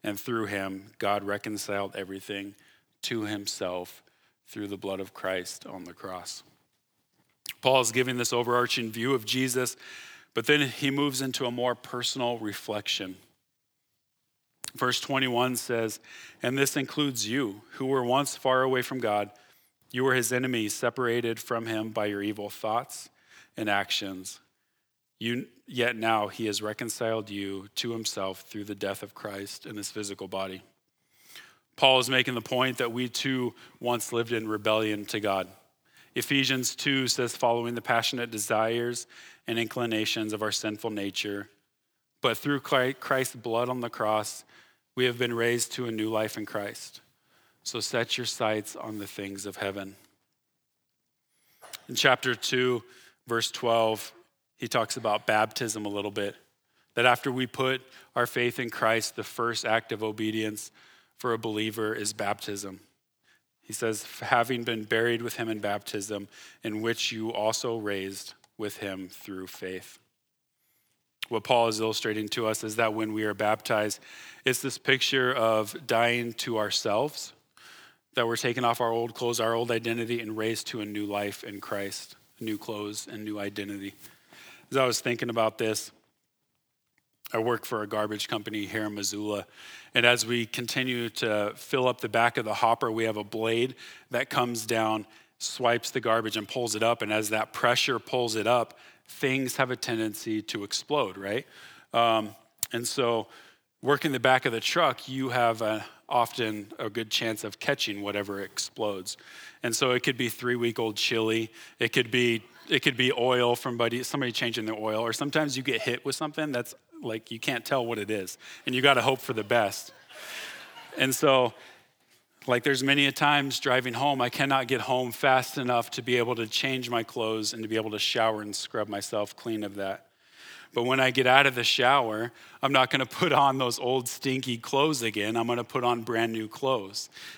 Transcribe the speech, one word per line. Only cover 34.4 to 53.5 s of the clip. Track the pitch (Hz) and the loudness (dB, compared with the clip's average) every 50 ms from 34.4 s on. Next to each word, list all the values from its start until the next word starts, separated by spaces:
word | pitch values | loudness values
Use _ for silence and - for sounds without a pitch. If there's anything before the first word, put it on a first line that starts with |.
| 110 110 | 0 -2
rebellion | 107 104 104 107 107 110 110 107 107 104 104 | -4 -2 2 2 2 4 2 2 0 -2 -4
to | - - 110 | -6 -4 -2
God. | 101 104 98 95 92 90 95 - _ _ _ _ _ _ _ - - _ _ | 0 0 0 0 0 -4 -8 -16 _ _ _ _ _ _ _ -20 -20 _ _
Ephesians | 127 117 - 143 139 135 131 135 127 123 117 - | -6 -2 2 2 2 4 4 2 0 0 -2 -4
two | - - 147 139 135 131 123 | -2 0 0 2 2 2 2
says, | - - 127 117 - - | 2 0 0 -2 0 0
"Following | - 120 117 120 117 120 120 | 2 2 2 2 0 -2 -4
the | 120 | -4
passionate | - - 123 117 113 - - 123 120 120 | -2 0 2 2 2 0 -2 -2 -4 -4
desires | 110 107 101 - 117 107 110 113 117 120 120 120 120 117 - - - - - - - - _ | -4 -4 -2 0 2 2 2 2 2 0 0 -2 -4 -6 -8 -12 -16 -20 -20 -20 -20 -14 _
and | - 113 113 | -4 -2 -2
inclinations | 113 110 - 127 120 117 110 107 107 104 - 113 110 107 107 | -2 -2 -2 -4 -2 0 0 0 0 0 0 -2 -2 -2 -2
of | 104 | -2
our | 110 107 | -2 -2
sinful | 101 - - 110 107 104 - 117 | -2 -2 -2 -4 -4 -4 -4 -6
nature, | 107 101 98 98 98 - - 107 101 101 101 - _ _ _ _ _ _ _ _ _ _ _ _ _ _ | -4 -4 -4 -4 -4 -4 -4 -4 -4 -6 -8 -10 _ _ _ _ _ _ _ _ _ _ _ _ _ _
but | - 131 113 - | 0 0 0 0
through | - 143 143 139 | 0 0 0 0
Chri-, | - - 151 135 127 127 139 - | 0 2 2 4 4 2 0 -4
Christ's | - - 139 131 131 - - | -2 0 0 0 0 0 -4
blood | 123 110 117 113 117 120 127 | -6 -4 -2 0 0 0 0
on | 127 127 | -2 -4
the | 120 117 | -4 -6
cross, | - - 113 107 107 107 104 - - - - _ - - - _ _ _ _ _ _ | -4 -2 0 2 2 2 0 -2 -6 -10 -14 _ -20 -20 -20 _ _ _ _ _ _
we | - 127 | 0 2
have | 127 120 120 | 2 2 2
been | 123 120 120 | 0 0 2
raised | 113 117 117 120 120 113 - - | 2 2 2 2 2 0 -4 -4
to | - 123 | -4 -4
a | 117 | -4
new | 113 110 107 110 | -2 -2 -2 0
life | 110 107 110 107 - | 2 0 0 0 -2
in | 107 107 101 | -6 -8 -6
Christ. | - 110 101 104 107 - - - - - - _ _ _ _ _ _ _ _ _ _ _ | -6 -6 -6 -6 -8 -12 -14 -16 -18 -20 -20 _ _ _ _ _ _ _ _ _ _ _
So | _ - - 120 | _ -8 -6 -4
set | 107 - - 120 113 - - - | -4 -2 0 0 0 0 -2 -4
your | 123 | -4
sights | 113 - - 117 107 110 107 101 - - | -4 -2 0 0 0 0 0 -2 -4 -10
on | - - 113 107 107 | -10 -10 -10 -8 -8
the | 101 98 | -10 -10
things | - - 101 98 98 98 98 | -8 -8 -8 -8 -8 -8 -8
of | 101 95 - | -10 -8 -4
heaven." | 104 98 98 101 98 95 98 101 - _ _ _ _ _ _ _ _ _ _ _ _ _ _ _ _ _ _ _ _ _ _ _ _ _ _ _ _ _ _ _ - - - - - - | -4 -4 -4 -6 -8 -10 -14 -18 -20 _ _ _ _ _ _ _ _ _ _ _ _ _ _ _ _ _ _ _ _ _ _ _ _ _ _ _ _ _ _ _ -18 -16 -16 -16 -14 -6
In | 127 | -2
chapter | 117 - 139 127 - - 131 120 | 2 4 4 4 4 2 0 -2
two, | 113 - - - 127 127 127 123 117 - - - - - - _ _ _ - | 0 -2 0 2 2 4 2 2 0 -2 -8 -16 -20 -20 -20 _ _ _ -2
verse | 117 113 113 - | -2 0 0 -2